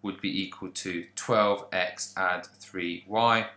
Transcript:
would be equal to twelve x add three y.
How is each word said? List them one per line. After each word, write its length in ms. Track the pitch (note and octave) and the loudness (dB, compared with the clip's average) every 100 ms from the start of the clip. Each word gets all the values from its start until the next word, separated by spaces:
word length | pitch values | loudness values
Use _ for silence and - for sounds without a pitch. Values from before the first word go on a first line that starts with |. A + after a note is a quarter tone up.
would 180 | G2+ F#2 | -8 -6
be 220 | G2 F#2 | -4 -4
equal 240 | F#2 - F#2 | -6 -8 -8
to 340 | - G2 F2 F2 - | -6 -6 -6 -6 -10
twelve 520 | - A2+ G#2 G2+ - | 2 4 4 2 -2
x 420 | F#2 F2+ - - - | -2 -2 -2 -6 0
add 300 | F2+ F2+ - - | 0 0 -4 -16
three 460 | - F#2 F2 F2 F#2 | -10 -4 -4 -4 -2
y. 400 | A2 A#2 A2+ A2 | 2 6 4 2